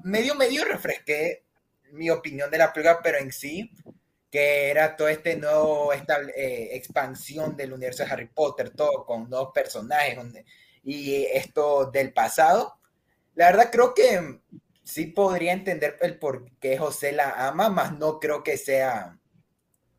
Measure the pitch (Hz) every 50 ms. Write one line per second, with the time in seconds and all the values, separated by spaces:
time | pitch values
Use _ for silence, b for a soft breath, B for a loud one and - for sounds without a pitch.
0 | - 185 202 220 240 277 294 277 262 247 277 302 - 415 - - - - 143 -
1 | - 147 147 147 156 175 - - _ _ _ _ _ _ _ _ _ _ 147 151
2 | 165 165 160 160 - 151 139 139 143 143 156 160 160 156 - 156 151 165 170 165
3 | - 165 151 143 135 131 - - 139 143 156 185 226 - _ - - - - _
4 | _ _ _ _ _ _ - 147 143 147 143 143 143 139 143 151 156 156 156 -
5 | 151 151 156 156 - 170 165 156 151 151 151 151 156 156 151 147 147 143 143 139
6 | - - 151 143 143 139 - 135 135 127 123 117 113 101 127 131 - - - 147
7 | 135 131 131 - - - 143 156 156 - - 139 139 131 131 131 127 127 123 -
8 | 139 135 135 117 113 - - 156 151 139 - - 123 123 - - 151 147 139 131
9 | - - 117 113 117 120 127 131 135 131 - 143 131 - - 110 107 123 147 147
10 | 147 135 120 127 120 120 117 110 - _ - _ _ _ _ _ - 135 147 143
11 | 143 139 139 139 135 - 127 135 131 - - 151 147 147 143 139 131 123 123 135
12 | 135 123 - 131 131 127 - - 156 160 185 226 262 - - _ _ _ _ _
13 | _ _ _ _ _ _ - 165 170 180 185 208 240 240 - 226 247 - - 403
14 | 453 247 208 180 165 139 123 - _ _ - - _ _ _ _ - - - 156
15 | 165 160 - 202 196 190 185 175 165 175 180 190 196 196 170 151 151 147 - -
16 | 175 170 170 - 156 143 131 123 - - _ _ - 131 131 135 156 143 131 -
17 | 147 143 147 151 139 135 - 123 131 139 147 175 214 220 190 165 131 - 156 147
18 | 156 156 151 - - 147 151 143 - 156 139 - - 139 135 131 131 131 120 107
19 | 92 87 85 _ _ _ _ _ _ _ _ _ _ _ _ _ _ _ _